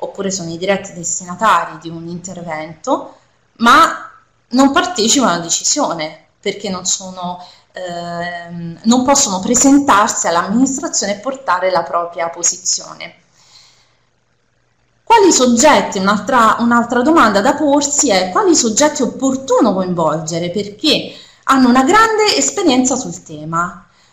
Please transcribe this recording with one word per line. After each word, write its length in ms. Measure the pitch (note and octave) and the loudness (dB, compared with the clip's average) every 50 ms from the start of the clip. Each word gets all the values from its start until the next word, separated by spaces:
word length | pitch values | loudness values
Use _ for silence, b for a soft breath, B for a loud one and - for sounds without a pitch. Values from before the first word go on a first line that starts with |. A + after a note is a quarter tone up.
oppure 300 | - - - - G3 F#3+ | -12 -10 -8 -6 -6 -6
sono 200 | F#3 F#3 E3+ E3 | -6 -6 -8 -10
i 80 | E3 E3 | -8 -6
diretti 340 | F3+ G3 G3 F#3 F#3+ - | -4 -2 -2 -4 -4 -10
destinatari 840 | - F3 E3+ - - - F#3 F3 F3+ - A3 G#3+ F#3 E3+ E3+ - D#3+ D#3+ | -14 -12 -8 -8 -8 -8 -10 -12 -6 -2 2 2 2 2 0 -4 -10 -14
di 80 | - E3 | -14 -14
un 200 | E3 E3 E3 E3+ | -12 -12 -12 -12
intervento, 1080 | F3 F3 F3 F#3+ F3+ F3+ F3 E3+ D#3 D#3 D#3 D#3+ D#3+ - - B3+ D4 - - B B B B B B B _ _ _ - | -12 -12 -14 -14 -14 -14 -10 -10 -10 -10 -10 -12 -16 -10 -4 -4 -4 -4 -4 B B B B B B B _ _ _ -2
ma 520 | A3+ A#3 C4 D4+ E4 D4+ - - - - - _ _ _ _ _ _ _ | 2 4 6 6 6 4 0 -6 -12 -18 -20 _ _ _ _ _ _ _
non 240 | - B3+ C#4 C4+ | 2 2 4 4
partecipano 600 | C#4 E4+ F#4 F4+ - - G3+ A#3 - D4 A#3+ G3 | 4 2 0 0 -2 -2 0 0 2 2 2 2
alla 100 | E3+ E3+ | 0 -2
decisione 840 | E3 E3 - - - - - D4 C4 D#3+ E3+ E3 D3+ D#3+ - - _ _ _ _ | -4 -4 -6 -4 -4 -4 -2 -2 -2 -4 -4 -6 -8 -8 -10 -14 _ _ _ _
perché 280 | - G3+ F#3+ - - G3+ | -8 -8 -8 -6 -8 -8
non 160 | F#3 F3+ F3+ | -8 -6 -6
sono, 600 | - - - F#3+ F#3 F3+ F#3 F3+ F3 F3+ F3+ B B B B B _ | -6 -6 -6 -8 -12 -12 -10 -10 -8 -10 -10 B B B B B _
ehm, 1080 | _ F#3 F#3 F3+ F3 E3+ F3 F3 E3+ E3+ F3 F3 F3 E3+ E3+ E3+ F3 F3 E3+ E3+ E3+ - - | _ -12 -12 -10 -10 -10 -10 -10 -8 -8 -8 -8 -10 -12 -12 -14 -12 -12 -12 -12 -12 -4 0
non 200 | A3+ A#3+ C4 B3+ | 2 2 2 2
possono 360 | C#4 C#4 C#4 - A3 F#3+ F#3+ | 2 2 2 0 -2 -2 -4
presentarsi 840 | F#3+ - B3 - - C4+ C#4 C#4+ C#4 C#4 G#3+ G3+ G#3+ A3+ - - - | -2 -2 0 2 4 4 4 4 4 4 4 4 2 0 -2 -4 -2
all'amministrazione 880 | F#3+ E3+ E3+ F3 G3 G#3 A#3+ C4+ C4+ - - - E4 - - A3 G3 G#3 | 0 0 0 0 0 0 0 0 0 0 -4 -8 -6 -4 -4 -4 -4 -6
e 40 | G3+ | -6
portare 500 | - C4 C4+ - - - F3+ F3+ F#3 F#3+ | -6 -8 -10 -6 -4 -4 -2 -2 0 0
la 120 | F3+ E3+ | 0 -2
propria 460 | E3+ E3+ F3 E3+ E3+ E3+ - F3 E3+ E3+ | -2 -2 -4 -6 -6 -6 -6 -6 -8 -6
posizione. 840 | E3+ F3 E3+ - F3 - - - - - E3 D#3+ D#3+ D#3 D#3+ F3 - _ _ b b b b b b b b b b b b b b b b b _ _ _ _ _ _ _ _ _ _ _ _ _ _ _ _ _ _ _ | -6 -4 -4 -4 -4 -4 -6 -6 -6 -6 -8 -14 -16 -16 -18 -18 -20 _ _ b b b b b b b b b b b b b b b b b _ _ _ _ _ _ _ _ _ _ _ _ _ _ _ _ _ _ _
Quali 280 | - A#4 A4+ G4+ E4+ | 2 4 6 6 6
soggetti, 640 | - - B3+ B3 A#3+ A3+ C#4+ D4+ B3+ G#3 G3 - - G3+ | 4 4 4 2 4 4 4 4 4 4 2 -2 -4 -2
un'altra, 580 | F#3+ G3 G#3 G#3 - - C4+ B3 A3+ A3 - - | 0 0 0 0 0 0 2 4 4 4 4 2
un'altra 420 | A#3 A#3 A#3+ A#3+ A3+ A#3 C4 A#3+ | 2 2 2 2 2 0 0 0
domanda 380 | B3 D4 E4 D#4+ B3 A3 G3+ D4 | 2 4 6 6 6 4 4 2
da 140 | D4+ C#4 D4 | 2 2 0
porsi 560 | - D#4 C#4+ C#4 D4 C#4 - - - - - | 2 2 2 2 2 2 0 -2 -2 0 2
è 200 | G3 F#3 F#3 F#3 | 2 0 0 0
quali 240 | - G4 G#4+ F#4 D#4+ | 0 2 2 4 4
soggetti 480 | C4 - A3+ G#3 - D4 D#4 D4+ - | 4 2 0 2 2 2 0 2 -2
è 20 | B3+ | -4
opportuno 680 | - - - C4+ C4+ B3+ C4 - - B4 B4+ D4+ G#3+ F#3+ | -4 -4 -2 -2 -2 -2 -2 -2 0 2 2 4 2 2
coinvolgere 760 | F#3 F#3 F#3 F3+ E3+ E3 D#3 D3+ E3 D#3+ D#3+ F3 E3 F3 F3 | 0 -2 -2 -2 0 0 0 -2 -2 -6 -6 -6 -6 -6 -4
perché 640 | F3 G#3 G3+ - - - - D#4 A#3 - B B B B B B B B B | -4 -6 -6 -8 -8 -4 -2 0 0 -2 B B B B B B B B B
hanno 240 | - C4+ C4+ B3+ A#3+ | 0 2 4 4 6
una 140 | A#3+ C4 | 6 4
grande 540 | C4 C4+ F#4+ G#4+ A4+ A4+ A4 G#4+ G#4+ G#4 F#4+ | 4 4 6 4 4 4 4 2 2 2 0
esperienza 580 | F4 - - - G#4 F#4+ E4 B3 C4 B3+ C4 C#4 | 0 -2 -2 -2 0 2 2 4 4 2 2 -2
sul 280 | G#3 - F3+ E3 - | -2 -4 -8 -12 -14
tema, 600 | - - D#3+ D3+ D3+ D#3+ E3 E3 F3 F#3+ - b b b b b b b | -16 -16 -16 -12 -8 -4 -4 -4 -4 -4 -8 b b b b b b b